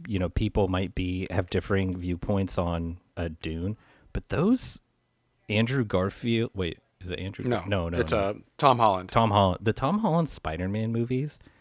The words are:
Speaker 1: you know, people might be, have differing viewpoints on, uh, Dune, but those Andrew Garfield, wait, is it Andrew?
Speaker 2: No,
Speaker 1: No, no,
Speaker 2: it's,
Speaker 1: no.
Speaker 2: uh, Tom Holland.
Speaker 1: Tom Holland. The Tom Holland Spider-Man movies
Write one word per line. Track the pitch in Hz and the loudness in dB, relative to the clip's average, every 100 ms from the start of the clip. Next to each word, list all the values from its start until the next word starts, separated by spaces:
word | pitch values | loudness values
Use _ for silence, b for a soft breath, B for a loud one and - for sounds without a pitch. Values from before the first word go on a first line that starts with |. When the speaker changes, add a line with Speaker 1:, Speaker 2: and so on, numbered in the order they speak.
| 165 | -2
Speaker 1:
you | 98 | -2
know, | 87 | 0
people | - 107 110 95 | 0 0 2 2
might | 92 95 - | 0 -2 -2
be, | 92 92 92 | -4 -2 -4
have | 90 87 | -2 -2
differing | 92 - 98 95 90 | -2 0 2 0 -2
viewpoints | 90 87 - 101 95 - | -4 -2 0 0 0 0
on, | 87 85 82 85 _ - | 0 0 -4 -8 _ -6
uh, | 85 80 | -6 -6
Dune, | 82 82 92 107 b b b | -6 -4 -4 -6 b b b
but | - - | -12 -4
those | 98 185 254 - - _ _ _ _ _ _ - | 0 2 2 -2 -12 _ _ _ _ _ _ 0
Andrew | 107 117 135 | 2 2 2
Garfield, | 110 92 98 - 120 117 113 | 0 2 0 -2 0 0 0
wait, | 98 87 - _ - | -2 -4 -4 _ -16
is | 92 | -10
it | 90 | -6
Andrew? | 95 - 123 | -6 -6 -2
Speaker 2:
No, | 113 90 | -2 0
Speaker 1:
No, | 101 85 | -2 0
no, | 85 | -2
Speaker 2:
it's, | - | 0
Speaker 1:
no. | 113 | 0
Speaker 2:
uh, | 98 107 - - | 0 -4 -12 2
Tom | 143 120 | 4 6
Holland. | 110 92 92 | 4 4 0
Speaker 1:
Tom | 117 113 | 2 4
Holland. | 101 98 90 | 6 4 4
The | 110 | 0
Tom | - 135 208 | 0 0 0
Holland | 220 165 165 | 2 0 0
Spider-Man | - - 80 92 107 110 | -4 -6 -4 -4 -2 -2
movies | 113 120 127 147 - b b | -2 -2 -2 -4 -10 b b